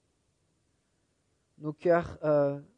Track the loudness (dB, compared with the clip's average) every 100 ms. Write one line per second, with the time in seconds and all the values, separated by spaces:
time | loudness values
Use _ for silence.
0 | _ _ _ _ _ _ _ _ _ _
1 | _ _ _ _ _ _ -12 -6 2 2
2 | 0 -6 0 2 2 -2 -10